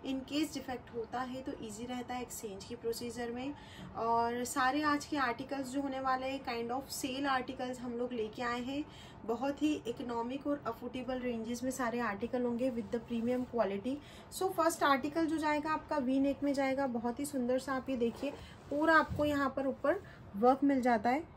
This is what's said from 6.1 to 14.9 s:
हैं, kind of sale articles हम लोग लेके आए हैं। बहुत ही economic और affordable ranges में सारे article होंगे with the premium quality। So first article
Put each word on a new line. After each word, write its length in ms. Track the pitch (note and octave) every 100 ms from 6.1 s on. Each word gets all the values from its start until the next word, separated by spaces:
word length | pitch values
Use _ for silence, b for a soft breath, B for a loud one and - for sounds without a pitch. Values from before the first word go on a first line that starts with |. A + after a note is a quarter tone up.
| C4 C4
हैं, 180 | C4+
kind 300 | C4 A#3 A#3 B3+
of 120 | C4+
sale 340 | - C#4 B3+ C#4+
articles 540 | C4 B3+ C4 B3+ B3
हम 120 | B3 A#3
लोग 140 | B3
लेके 300 | A#3+ G#3+ B3
आए 180 | A#3+ A#3+
हैं। 220 | B3 C#4 D4+ B B B G#3
बहुत 360 | A#3 C#4 C#4+
ही 100 | D4+ D4 -
economic 600 | A#3+ A#3+ A#3 A#3+ C4+ C#4+
और 160 | C#4+ A3+
affordable 520 | A3+ A#3+ B3+ B3 B3+
ranges 420 | B3 A3+ A3+ A#3+
में 60 | B3+
सारे 300 | B3+ A#3+ A#3+
article 440 | A3+ G3+ A#3 B3
होंगे 260 | A#3+ A#3 C4
with 220 | A#3 G3+
the 80 | A#3+ A3+
premium 360 | A#3 A3+ B3+ B3
quality। 420 | A#3+ G3 G3 A#3+ C#4+ B B B -
So 120 | F#4+
first 300 | F#4 D#4+ E4
article 440 | D4+